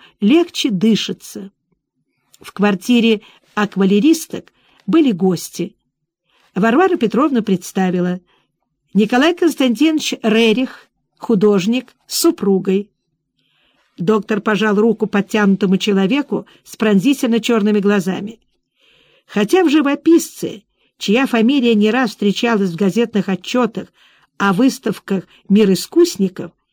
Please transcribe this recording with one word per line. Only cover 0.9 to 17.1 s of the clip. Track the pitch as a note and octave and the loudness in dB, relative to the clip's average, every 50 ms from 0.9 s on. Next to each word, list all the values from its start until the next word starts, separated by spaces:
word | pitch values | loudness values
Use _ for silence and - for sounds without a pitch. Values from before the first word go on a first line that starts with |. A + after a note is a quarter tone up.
| G#3 - - - F3+ - - - - G#3 F#3+ G3 _ _ _ _ _ _ _ _ _ _ _ _ _ _ _ _ _ _ | 0 0 -2 -6 -10 -12 -14 -18 -18 -16 -16 -18 _ _ _ _ _ _ _ _ _ _ _ _ _ _ _ _ _ _
В | - - - | -20 -12 -4
квартире | - G3 G3+ G3 F3+ - - B3 A#3 A3 A3+ A3 G#3 - - _ _ _ _ - | -2 0 0 0 -2 -2 0 2 2 4 2 0 0 -4 -10 _ _ _ _ -6
аквалеристок | G#3 G#3 G3+ - F#3 G3 F#3+ G3+ G#3 G3+ D#4 D#4+ D#4+ - - - - - _ _ _ _ _ _ _ _ | -4 -4 -2 0 0 2 2 2 4 4 2 2 0 -2 -8 -14 -16 -16 _ _ _ _ _ _ _ _
были | G3+ B3 E4+ D4+ C4 | 0 2 2 2 2
гости. | G3 D#3 F#3+ F#3 F3 D#3+ - - - - F3 G3+ - _ _ _ _ _ _ _ _ _ _ _ _ _ _ _ - | 0 0 0 0 0 -2 -6 -10 -10 -10 -10 -10 -12 _ _ _ _ _ _ _ _ _ _ _ _ _ _ _ -4
Варвара | F#3+ G3+ A3+ A#3 D#4 F#4+ F#4+ F4+ | -2 0 2 2 2 2 2 2
Петровна | - A#3 G3+ - A3 D4+ D#4 C#4 A3+ | 0 -2 -2 0 0 0 0 0 -2
представила: | - - F#3+ F3+ - - - G3 F#3 F#3 F3 F3+ F3 F3+ F3+ F3+ - _ _ _ _ _ _ _ _ _ _ _ _ _ - | -2 -2 -2 -2 -4 -6 -4 -2 -2 -2 0 -2 -2 -4 -4 -8 -12 _ _ _ _ _ _ _ _ _ _ _ _ _ 0
Николай | G3 A3 G#3 B3 B3 C#4+ E4 F4 | 0 0 2 2 2 2 2 0
Константинович | F4 F4+ D#4 - - C4+ B3+ A3+ - D4 D#4+ D#4 D4 - - C4+ - - | 0 0 -2 0 0 0 0 0 0 0 0 0 -2 -4 -6 -8 -4 -2
Рерих, | A3 G#3 A3 A#3 A3 G#3+ B3+ C4 - - - - _ _ _ _ _ _ | 0 2 2 2 2 2 0 -2 -4 -8 -14 -20 _ _ _ _ _ _
художник, | _ - - A#3 F#3 G#3+ G#3 G#3 F#3+ E3+ G#3+ A#3+ B3+ B3+ _ _ _ _ | _ -4 -2 0 2 4 4 2 2 0 -2 -2 -4 -4 _ _ _ _
с | - - - | -10 -4 -2
супругой. | - E4+ - - G#3 G3+ F#3+ F#3 - G3 F#3+ G3+ G3+ _ _ _ _ _ _ _ _ _ _ _ _ _ _ _ _ _ _ _ _ _ _ | 0 0 0 0 0 0 0 0 0 0 -2 -2 -2 _ _ _ _ _ _ _ _ _ _ _ _ _ _ _ _ _ _ _ _ _ _
Доктор | - F3 E3+ A3 G#3+ G3+ - A3 G3+ | -6 -2 0 0 0 -2 -4 -6 -4
пожал | - A3 G#3+ F#3 A3 G#3+ G3+ | -2 -2 -2 0 0 0 2
руку | G#3 A3 A#3 G#3 - G#3+ | 2 2 2 0 0 -4
подтянутому | G3+ - A#3 - - - G#3+ G#3 G3+ G3 - G#3 F#3 F#3+ | -4 -2 -2 -2 -2 -2 0 2 2 2 2 0 0 0
человеку | F#3+ - G#3+ G3 G3 F#3+ F#3 B3+ C#4+ C4+ - G#3 F#3+ - _ _ _ _ | 0 0 0 0 0 0 0 -2 -2 -4 -4 -6 -8 -8 _ _ _ _
с | - - | -18 -8
пронзительно | - A3 A3 G#3 F#3+ E3+ C#4 | -4 0 2 2 2 2 2